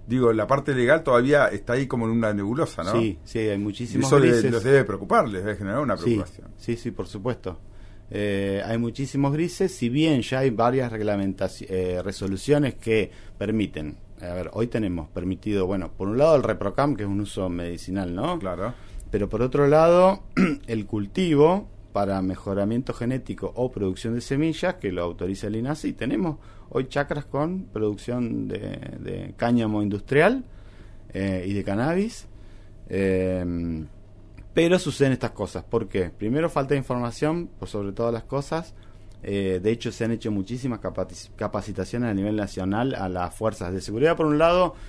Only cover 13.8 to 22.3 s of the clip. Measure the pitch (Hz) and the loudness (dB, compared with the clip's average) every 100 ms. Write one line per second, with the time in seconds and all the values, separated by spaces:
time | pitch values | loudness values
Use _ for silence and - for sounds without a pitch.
13.8 | 76 69 - - 90 90 80 104 120 120 | -10 -10 -16 -12 -8 -6 -6 -4 -2 -2
14.8 | 101 87 82 92 90 90 107 101 92 98 | -2 -4 -6 -6 -4 -4 -2 0 0 0
15.8 | 85 - 95 117 156 143 113 101 101 113 | -4 -4 -2 4 6 6 4 0 -2 0
16.8 | 143 123 101 98 101 - 92 87 87 85 | 0 0 -2 -2 -4 -4 -4 -4 -6 -8
17.8 | - 98 90 87 147 180 95 87 107 - | -4 -4 -2 -2 -4 -4 -4 -4 -6 -8
18.8 | - - - 101 98 110 127 143 143 151 | -12 -12 -4 -2 0 0 0 4 6 8
19.8 | 165 175 185 196 - - 180 143 - 113 | 8 8 6 4 -2 2 2 2 -4 -4
20.8 | 98 107 101 - 180 143 156 190 - - | -2 -2 -2 0 4 6 6 6 -2 -16
21.8 | - 101 98 95 92 | -6 -2 0 0 0